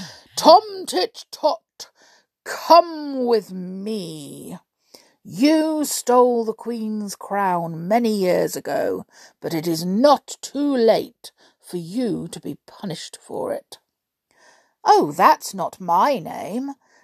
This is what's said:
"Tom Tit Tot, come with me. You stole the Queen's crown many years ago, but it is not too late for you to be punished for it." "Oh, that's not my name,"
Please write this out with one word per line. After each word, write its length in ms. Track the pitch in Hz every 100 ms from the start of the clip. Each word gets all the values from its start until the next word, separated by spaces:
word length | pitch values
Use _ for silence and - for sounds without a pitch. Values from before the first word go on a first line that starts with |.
| 185 - _ -
"Tom 520 | - 349 440 392 359
Tit 380 | 359 - - -
Tot, 600 | - 311 - _ - - _ _ _ _ _
come 840 | - - - 330 339 311 294 269 240
with 260 | 226 -
me. 1080 | 185 180 190 202 220 170 156 139 143 - 180 _ _ _ - _ _ -
You 540 | 165 285 311 311 311
stole 600 | 285 - - 247 247 240 226
the 80 |
Queen's 600 | 220 226 240 220 214 202
crown 760 | - - 202 196 175 165 160 170
many 280 | 226 233 208
years 400 | 185 175 160 139
ago, 500 | - 139 - 95 - _ - _
but 120 | 151
it 140 | 160 170
is 180 | 160 175
not 520 | 196 285 269 - -
too 340 | - 269 285 262
late 580 | 226 190 - - - _ _ _
for 160 | - 180
you 520 | 165 214 240 160 165
to 100 | 175
be 200 | 139 143 -
punished 520 | - 202 165 - -
for 300 | - - -
it." 260 | - - - _ _ _ _ _ _ _ _ _ _ -
"Oh, 260 | 403 165
that's 420 | 151 220 320 -
not 280 | 190 160 -
my 360 | 180 170 254 254
name," 560 | 151 - 147 220 277 277 _ _